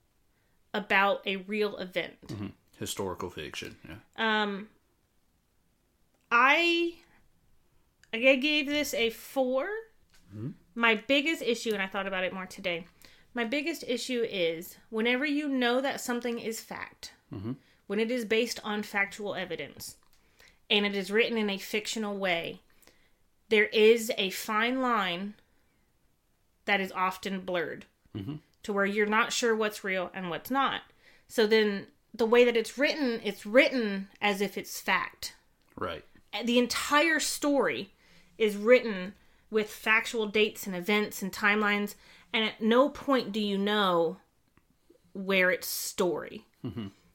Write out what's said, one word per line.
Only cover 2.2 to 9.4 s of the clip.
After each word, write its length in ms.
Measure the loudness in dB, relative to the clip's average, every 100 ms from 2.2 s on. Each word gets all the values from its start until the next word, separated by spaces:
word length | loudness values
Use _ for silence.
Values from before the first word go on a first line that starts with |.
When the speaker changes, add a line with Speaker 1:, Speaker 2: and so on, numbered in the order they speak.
| -14
Speaker 2:
Mm-hmm. 200 | -10 -10 -12 _ -10
Historical 520 | -8 -6 -6 -6 -8
fiction, 480 | -10 -10 -10 -12 -14 -18
yeah. 540 | -18 -14 -4 0 0
Speaker 1:
Um, 240 | -2 -6 -12 _ _ _ _ _ _ _ _ _ _ _ _ _ _ _ _
I, 640 | 4 6 6 4 2 0 -4 -18 _ _ _ _ _ _ _ _ _ _
I 220 | 2 4 4
gave 320 | 2 0 0
this 260 | -2 -2
a 160 | 0 -2
four. 580 | -2 -6 -2